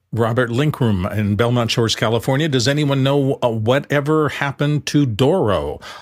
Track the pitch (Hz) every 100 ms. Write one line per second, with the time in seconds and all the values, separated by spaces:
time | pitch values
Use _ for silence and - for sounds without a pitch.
0 | _ 107 113 120 117 117 151 - 117 95
1 | 98 98 101 101 120 123 113 - 113 -
2 | 113 113 - 135 160 131 117 147 143 139
3 | 135 143 135 131 123 113 107 139 - 143
4 | 143 156 143 - 143 - 147 147 - 151
5 | 135 104 131 185 113 87 73 73 - -